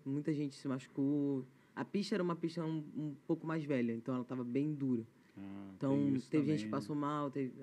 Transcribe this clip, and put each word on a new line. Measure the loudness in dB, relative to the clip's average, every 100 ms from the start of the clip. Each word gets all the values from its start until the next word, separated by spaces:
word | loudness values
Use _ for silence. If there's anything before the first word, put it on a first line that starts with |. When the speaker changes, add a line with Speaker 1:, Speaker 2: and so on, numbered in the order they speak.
Speaker 1:
Muita | -2 -2 0
gente | 0 0
se | -4 -4
machucou. | -4 -4 0 2 4 2 0 -4 -14 -14
A | -8 -2
pista | -2 0
era | 2
uma | 2 0
pista | -2 -2
um, | -2 -2 -4
um | -4 -4 -6 -2
pouco | -2 0
mais | -2
velha, | 0 2 2
então | 0 -2
ela | -4
tava | -2 -4
bem | 0 0 0
dura. | 0 2 0 -2 -14 -20 -14
Speaker 2:
Ah, | -12 -10 -12 -4
Speaker 1:
Então, | 2 4
Speaker 2:
tem | 4 2
isso | 2
Speaker 1:
teve | 2
gente | 4
Speaker 2:
também, | 2
Speaker 1:
que | 0
Speaker 2:
né? |
Speaker 1:
passou | -2 -2
mal, | -2 0 0 -2
teve | -2 -4 -6